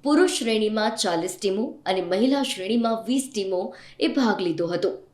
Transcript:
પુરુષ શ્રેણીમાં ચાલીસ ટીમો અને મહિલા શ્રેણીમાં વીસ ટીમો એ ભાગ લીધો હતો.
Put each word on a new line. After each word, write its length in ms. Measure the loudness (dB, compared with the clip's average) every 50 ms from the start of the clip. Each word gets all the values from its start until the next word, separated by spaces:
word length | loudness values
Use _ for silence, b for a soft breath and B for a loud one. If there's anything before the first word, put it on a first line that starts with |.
| _
પુરુષ 260 | 4 4 6 6 4
શ્રેણીમાં 640 | 2 0 0 0 2 2 2 2 0 0 0 0 0
ચાલીસ 420 | 0 -2 0 0 0 -2 -4 -6 -4
ટીમો 320 | -2 -2 0 0 -2 -4 -6 -8 -4
અને 160 | -2 -2 -2
મહિલા 420 | 0 0 0 2 2 2 2 2 0
શ્રેણીમાં 640 | -2 -4 -6 -4 -2 0 0 2 0 -2 -2 -2
વીસ 260 | -2 -2 -2 -2 -2 -4
ટીમો 420 | -4 -4 -2 -2 -4 -4 -6 B B B B B B
એ 80 | -2 0
ભાગ 340 | 2 2 2 2 2 2
લીધો 260 | 0 -2 0 0 -2 -2
હતો. 300 | -2 0 -2 -2 -2 -4 -14 -20